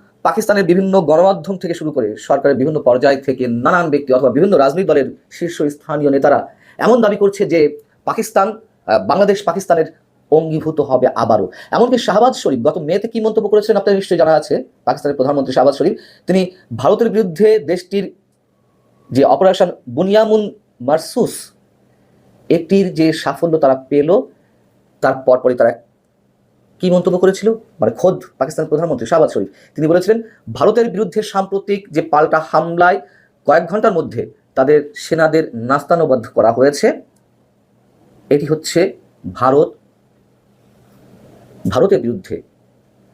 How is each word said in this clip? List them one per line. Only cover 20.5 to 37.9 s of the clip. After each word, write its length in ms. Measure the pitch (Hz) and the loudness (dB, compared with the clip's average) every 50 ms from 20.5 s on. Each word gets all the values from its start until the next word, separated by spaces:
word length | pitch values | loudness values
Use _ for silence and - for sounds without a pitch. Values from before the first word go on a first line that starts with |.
| - - _ _ _ - | -10 -14 _ _ _ -10
মারসুস 720 | 120 127 147 160 - - - 254 208 143 - - - - _ _ _ _ _ _ _ _ _ _ _ _ _ _ _ _ _ _ _ - | -4 -2 -2 -2 -2 -4 -4 -2 -2 -2 -4 -10 -16 -20 _ _ _ _ _ _ _ _ _ _ _ _ _ _ _ _ _ _ _ -2
এটির 460 | 151 170 165 - 196 196 190 180 156 | -2 0 0 2 2 2 2 0 0
যে 180 | 151 160 160 156 | 0 0 0 0
সাফল্য 460 | - - 151 143 - - 170 160 156 | -2 -4 -6 -4 -2 -2 0 0 2
তারা 260 | 147 135 131 131 - - | 2 2 2 0 -2 -2
পেল, 320 | 143 143 143 156 185 226 262 - _ _ _ _ _ _ _ _ _ _ _ _ _ - | 0 0 2 2 2 0 0 -2 _ _ _ _ _ _ _ _ _ _ _ _ _ -4
তার 140 | - 135 135 - - | -2 -2 -2 0 2
পরপরই 280 | - 127 127 - 127 123 | 2 2 2 2 0 2
তারা 200 | 120 120 117 - - _ _ _ _ _ _ _ _ _ _ _ _ _ _ _ _ _ _ _ - | 2 2 0 0 -2 _ _ _ _ _ _ _ _ _ _ _ _ _ _ _ _ _ _ _ -4
কি 100 | - 185 | -2 0
মন্তব্য 280 | 175 180 175 185 180 175 | 2 2 2 0 0 2
করেছিল, 360 | 190 185 190 - - 220 226 220 - _ _ - | 2 0 0 0 -2 -2 -2 -2 -6 _ _ -2
মানে 120 | 110 107 - | -2 -2 -2
খোদ 300 | - - 185 180 - - - _ - | 0 0 0 0 0 -8 -14 _ -6
পাকিস্তানের 300 | 135 151 156 - 156 151 | -6 -6 -4 -6 -4 -2
প্রধানমন্ত্রী 380 | 151 147 170 170 147 113 113 | -2 -2 -2 -2 -4 -4 -4
শাহবাজ 240 | 113 196 - - - | 0 0 2 2 2
শরীফ 180 | - 110 98 - - _ _ _ - | 0 -4 -6 -6 -10 _ _ _ -8
তিনি 140 | - 151 151 | -4 0 2
বলেছিলেন, 340 | 170 180 180 208 220 233 226 - _ _ - - 113 | 2 2 2 0 -2 -2 -2 -12 _ _ -16 -12 -4
"ভারতের 380 | - 143 190 208 233 226 226 | 0 0 2 2 2 0 0
বিরুদ্ধে 320 | 175 185 220 175 - 214 208 | -2 -4 -6 -4 -4 -6 -6
সাম্প্রতিক 640 | - - 196 190 190 196 196 196 - 247 196 - - | -4 -4 -4 -4 -2 -4 -6 -4 -4 -6 -6 -6 -6
যে 120 | 151 147 - | -4 -4 -2
পাল্টা 420 | - - 147 156 156 160 - - - | 0 2 2 2 2 0 -2 -2 0
হামলায় 520 | - 160 165 170 170 170 175 180 190 196 - - _ _ _ _ _ _ - | -2 -2 -2 0 0 2 2 2 2 0 -4 -12 _ _ _ _ _ _ -6
কয়েক 200 | - 143 165 175 | -2 -2 -2 -2
ঘন্টার 260 | - 185 214 220 226 190 | -2 -4 -2 0 0 0
মধ্যে 380 | 165 151 113 - 120 - - - _ _ _ - | 0 -4 -6 -6 -8 -10 -10 -12 _ _ _ -2
তাদের 380 | - 131 139 151 147 143 147 - | -2 2 2 2 2 2 -2 -12
সেনাদের 600 | - - - 170 160 160 156 151 160 156 - - | -14 -8 -6 -2 0 0 2 2 0 -2 -2 -6
নাস্তানুবাদ 680 | 113 113 123 139 143 - - 175 170 160 139 131 123 110 - - | -8 -4 -2 -2 -2 0 0 0 0 2 0 0 -2 -2 -4 -2
করা 180 | 113 107 110 113 | 0 2 2 2
হয়েছে, 480 | 120 127 143 143 - - 240 311 - - _ _ _ _ _ _ _ _ _ _ _ _ _ _ _ _ _ | 4 2 2 2 2 0 -2 -2 -2 -8 _ _ _ _ _ _ _ _ _ _ _ _ _ _ _ _ _